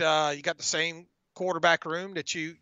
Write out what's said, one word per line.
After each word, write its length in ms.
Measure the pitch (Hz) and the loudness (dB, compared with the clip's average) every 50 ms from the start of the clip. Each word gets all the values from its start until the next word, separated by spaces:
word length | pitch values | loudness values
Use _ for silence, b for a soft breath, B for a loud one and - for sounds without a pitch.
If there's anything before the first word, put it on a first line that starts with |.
uh, 320 | 170 156 156 156 151 147 147 | 2 4 4 4 2 2 -2
you 60 | 143 | -2
got 160 | 147 175 165 | -4 -4 -4
the 60 | - - | -4 -4
same 420 | - - 156 160 165 165 165 175 _ _ _ _ _ _ | -2 -2 -2 -2 -2 -4 -8 -14 _ _ _ _ _ _
quarterback 500 | - 185 185 175 165 160 170 165 - - | -4 -4 -2 0 4 4 4 4 4 2
room 300 | 160 160 170 185 196 190 | -4 -6 -6 -6 -6 -8
that 180 | 165 143 - - | -8 -6 -4 -6
you, 220 | 175 156 160 170 - | -6 -6 -8 -10 -12